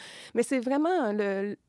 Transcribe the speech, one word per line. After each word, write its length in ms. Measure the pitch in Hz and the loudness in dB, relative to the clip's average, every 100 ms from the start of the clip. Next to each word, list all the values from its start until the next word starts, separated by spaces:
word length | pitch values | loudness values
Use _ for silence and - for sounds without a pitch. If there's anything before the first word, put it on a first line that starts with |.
| - - - | -8 -18 -4
Mais 80 | 233 | -2
c'est 180 | 233 262 | 2 0
vraiment 520 | 247 285 320 370 226 | 2 2 2 2 2
le, 440 | 208 202 196 202 - | 0 0 -2 -4 -6